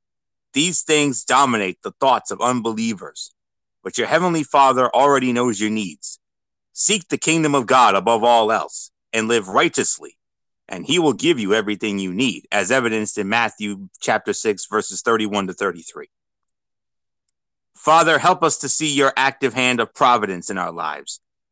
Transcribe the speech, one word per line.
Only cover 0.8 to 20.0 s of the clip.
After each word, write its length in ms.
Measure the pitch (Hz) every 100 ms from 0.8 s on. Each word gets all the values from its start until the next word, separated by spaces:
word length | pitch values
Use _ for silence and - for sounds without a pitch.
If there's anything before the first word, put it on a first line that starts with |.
things 420 | - 156 147 123 -
dominate 560 | 127 139 113 95 90
the 100 | 107
thoughts 400 | - 135 120 -
of 80 | 98
unbelievers, 920 | 120 127 113 110 113 101 82 - - _ _ _ _ _
but 140 | 95 -
your 100 | 110
heavenly 360 | 156 180 165
Father 500 | 143 147 135 127 127 -
already 380 | 139 139 127
knows 260 | 120 123 101
your 100 | 107
needs. 500 | 107 101 76 - - _ _ _ _ _
Seek 380 | - - 208 -
the 80 | 147
kingdom 360 | - 165 156
of 120 | 143 110
God 300 | 131 117 98
above 280 | 95 117
all 300 | 117 117 107
else 380 | 107 76 - - _ _
and 160 | 113 110
live 220 | 117 95
righteously, 680 | 107 165 - 123 - 76 - _ _ _ _ -
and 160 | 90 101
he 120 | 165
will 140 | 160
give 260 | 117 151 151
you 160 | 101
everything 460 | 110 104 104 110 101
you 140 | 95
need, 340 | 90 127 85 -
as 180 | 104 95
evidenced 460 | 131 117 110 107 -
in 100 | 98
Matthew 640 | 113 117 - 104 101 98 -
chapter 320 | - 110 -
six, 340 | 101 113 98 -
verses 360 | 107 98 95
thirty-one 460 | - 113 107 101 95
to 60 |
thirty-three. 560 | 90 98 85 82 - - _ _ _ _ _ _ _ _ _ _ _ _ _ _ _ _ _
Father, 440 | - 160 160 156
help 240 | 165 180
us 140 | 165 -
to 100 | 139
see 240 | - 160
your 180 | 151 135 -
active 360 | 135 131 135
hand 280 | 110 127 123
of 120 | 113
providence 560 | -